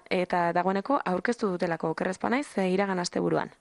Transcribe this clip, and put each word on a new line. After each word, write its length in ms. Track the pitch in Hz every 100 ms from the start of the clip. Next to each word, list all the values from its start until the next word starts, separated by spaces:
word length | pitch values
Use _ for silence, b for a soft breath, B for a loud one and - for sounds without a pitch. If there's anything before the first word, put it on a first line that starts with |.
| -
eta 420 | 190 180 180 170 175
dagoeneko 440 | 180 196 196 277 -
aurkeztu 440 | 185 214 233 208
dutelako, 400 | 180 180 165 165
oker 180 | 160 180
ez 60 | 185
banaiz, 260 | 208 247 294 -
eh, 120 | 190
iragan 320 | 185 202 180
asteburuan. 480 | 180 185 170 156 - -